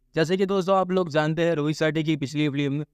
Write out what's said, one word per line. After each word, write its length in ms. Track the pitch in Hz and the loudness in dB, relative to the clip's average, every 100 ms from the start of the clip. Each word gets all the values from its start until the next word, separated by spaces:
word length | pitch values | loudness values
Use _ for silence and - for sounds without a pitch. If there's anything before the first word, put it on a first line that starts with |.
| _ 160 | _ -2
जैसे 220 | 160 190 | 0 0
कि 80 | 190 | 0
दोस्तों, 300 | 196 175 190 | 0 2 2
आप 160 | 185 | 2
लोग 180 | 185 170 | 0 0
जानते 360 | 151 151 160 170 | 0 0 0 0
हैं, 100 | 156 | 0
रोहित 220 | 151 151 | 0 0
शेट्टी 260 | 160 156 | 0 0
की 120 | 156 156 | 0 -2
पिछली 340 | 139 151 151 | -2 -2 -2
फिल्म 360 | 139 143 143 147 | 0 -2 -4 -8